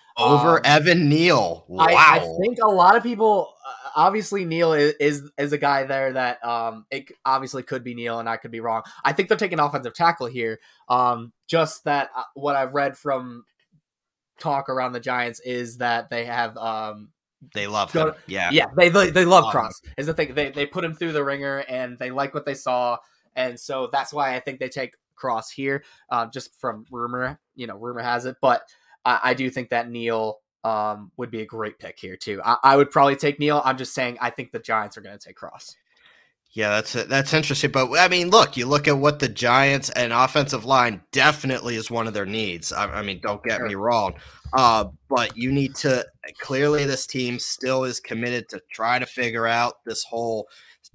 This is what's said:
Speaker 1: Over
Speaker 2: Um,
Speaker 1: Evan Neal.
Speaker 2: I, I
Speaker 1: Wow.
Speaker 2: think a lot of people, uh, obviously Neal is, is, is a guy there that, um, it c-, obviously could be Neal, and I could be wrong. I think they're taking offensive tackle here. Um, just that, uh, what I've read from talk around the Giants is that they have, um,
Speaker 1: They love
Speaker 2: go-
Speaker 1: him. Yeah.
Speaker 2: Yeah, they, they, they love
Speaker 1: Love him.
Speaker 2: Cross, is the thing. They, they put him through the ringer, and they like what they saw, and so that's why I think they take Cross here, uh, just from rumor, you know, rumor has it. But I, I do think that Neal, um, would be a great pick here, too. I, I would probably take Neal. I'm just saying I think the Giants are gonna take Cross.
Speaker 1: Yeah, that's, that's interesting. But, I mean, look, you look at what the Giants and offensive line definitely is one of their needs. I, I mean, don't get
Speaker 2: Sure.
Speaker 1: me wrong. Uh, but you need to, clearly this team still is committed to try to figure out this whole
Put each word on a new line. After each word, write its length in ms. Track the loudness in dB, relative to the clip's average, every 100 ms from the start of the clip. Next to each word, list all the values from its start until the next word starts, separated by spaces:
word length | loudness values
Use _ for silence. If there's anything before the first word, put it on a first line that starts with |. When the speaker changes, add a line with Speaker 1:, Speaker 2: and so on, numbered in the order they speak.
| _ 0
Speaker 1:
Over 380 | 4 6 6 4
Speaker 2:
Um, 60 |
Speaker 1:
Evan 440 | 6 6 6 4 4
Neal. 560 | 4 4 4 2 -4 -6 2
Speaker 2:
I, 160 | 4
I 240 | 8 8 8
Speaker 1:
Wow. 200 | 2 -2
Speaker 2:
think 180 | -2 2
a 60 | 2
lot 280 | 6 6 6
of 80 |
people, 500 | 4 2 2 2 0 -8
uh, 260 | -18 -16 -6
obviously 500 | 2 2 2 -2 -4
Neal 280 | -2 0 2
is, 220 | 4 2 2
is, 320 | 0 0 -6 -6
is 140 | -4
a 60 | 0
guy 260 | 0 0
there 280 | 0 -2 -2
that, 320 | -2 -2 -4
um, 400 | -4 -4 -4 -8 -10
it 180 | -12 -12
c-, 40 | -8
obviously 380 | -2 -2 -2 -8
could 220 | -6 -8
be 100 | -8
Neal, 240 | -8 -6 -6
and 100 | -6
I 100 | -8
could 120 | -8
be 80 | -8
wrong. 240 | -4 -4 -6 -4
I 80 | -2
think 160 | 0 0
they're 100 | 0
taking 220 | 0 0
offensive 340 | 0 -2 -6
tackle 320 | 0 2 2 -4
here. 320 | -4 -6 -6 _ _ 0
Um, 440 | 2 2 0 -6 _ -2
just 380 | 0 0 -2
that, 260 | -2 0 -2 -6
uh, 80 | -12
what 220 | -6 -2 0
I've 180 | 0
read 240 | 0 -2 -4
from 460 | -4 -4 -6 -16 -20 _ _ _ _ _ _ _ _ -10
talk 300 | -4 -2 -2
around 240 | -4 -4
the 80 | -4
Giants 400 | -4 -4 -4 -6
is 380 | -8 -6 -8 -4
that 320 | -2 -2 -4
they 140 | -8
have, 320 | -4 -4 -4 -4
um, 540 | -6 -6 -8 -12 -18 _ _ _ -14
Speaker 1:
They 120 | -10 -4
love 260 | -2 0
Speaker 2:
go- 160 | 0 0
Speaker 1:
him. 60 | -2 -8
Yeah. 240 | -4 0
Speaker 2:
Yeah, 140 | 2 2 2
they, 120 | 4
they, 220 | 4 2
they 140 | 2
love 200 | 6 6
Speaker 1:
Love 100 | 6
him. 60 | 0
Speaker 2:
Cross, 220 | -2 -6 -16 -8
is 100 | -6
the 80 |
thing. 200 | -4 -4
They, 160 | -2 -4
they 160 | -4 -6
put 180 | -4
him 100 | -6
through 180 | -6 -4
the 120 | -2
ringer, 340 | -2 -4 -6 -6 -6
and 300 | -8 -8 -8
they 120 | -8
like 240 | -6 -6
what 100 | -6
they 100 | -8
saw, 440 | -8 -4 -2 0 -2 -8 _ _ -6
and 220 | -6 -6
so 300 | -8 -6 -4
that's 200 | -4 -4
why 220 | -4 -2
I 60 | -4
think 180 | -8 -8
they 80 | -8
take 260 | -8 -10 _ _
Cross 360 | _ -4 -4 -6
here, 340 | -8 -6 -6 -8 _ -6
uh, 160 | -4 -4
just 320 | -8 -16 _
from 240 | -8 -8 -10
rumor, 480 | -8 -6 -6 -6 -8 _
you 120 | -16 -14
know, 100 | -12
rumor 260 | -12 -6
has 220 | -2 -2 -4
it. 100 | 0
But 220 | 2 2 -2 _ _ _
I, 160 | 0 2
I 100 | 2
do 160 | 0 -2
think 180 | -6 -4
that 200 | -4 -4
Neal, 500 | -6 -2 -2 -2 -6 _ _
um, 460 | -4 -2 -2 -6 -10 -12
would 140 | -10
be 120 | -8
a 40 | -10
great 320 | -8 -10 -10
pick 200 | -18 -16
here, 180 | -16 -12
too. 240 | -10 -4
I, 120 | 2 4
I 140 | 6 6
would 140 | 6
probably 260 | 6 4 4
take 220 | -2 0
Neal. 220 | 0 2
I'm 120 | 0 -2
just 160 | -4
saying 220 | -4 -4 -4
I 100 | -6
think 220 | -6 -12
the 60 | -10
Giants 380 | -4 -4 -4 -10
are 60 |
gonna 160 | -20 -20
take 180 | -20 -20
Cross. 400 | -18 -18 -20 -20 _ _ _ _ _ _ _
Speaker 1:
Yeah, 180 | -4 0
that's, 220 | 0 -2 -4
that's 280 | 0 0 2
interesting. 380 | 0 0 0 0
But, 260 | 2 2 4
I 120 | 4
mean, 200 | 4 4
look, 260 | 6 6 2
you 100 | 0
look 220 | 0 2
at 100 | 2
what 220 | 2 2
the 80 | -2
Giants 600 | 0 2 4 4 2 -2
and 220 | -2 0
offensive 520 | 2 2 2 0 -2
line 360 | 2 4 4 0 -4
definitely 640 | 4 4 4 -2 -4 -4 -6
is 160 | -4
one 160 | -4 -4
of 40 |
their 140 | -4 -4
needs. 460 | -4 -4 -6 -6
I, 140 | -4 -4
I 160 | -4
mean, 180 | -8 -6
don't 180 | -6 -6
get 140 | -4 -4
Speaker 2:
Sure. 100 | -4
Speaker 1:
me 80 | -4
wrong. 380 | 0 2 0 -6 -16 -20 -2
Uh, 340 | 4 4 4 0 -8 -4
but 280 | 0 0 -2
you 160 | -2
need 240 | 0 -2 -2
to, 280 | 0 0 -2 _ -20 -16
clearly 460 | -6 -2 0 0 0
this 200 | -2 -4
team 320 | -4 -4 -4
still 460 | -6 -6 -2 -2
is 160 | -2 -6
committed 480 | -8 -6 -4 -6 -8
to 120 | -14 -14
try 300 | -4 0 0
to 80 | -2
figure 400 | -4 -4 -2 0
out 280 | 0 0 -4
this 180 | -10 -8
whole 460 | -6 -6 -4 -4 -8 -16 -20 _ -20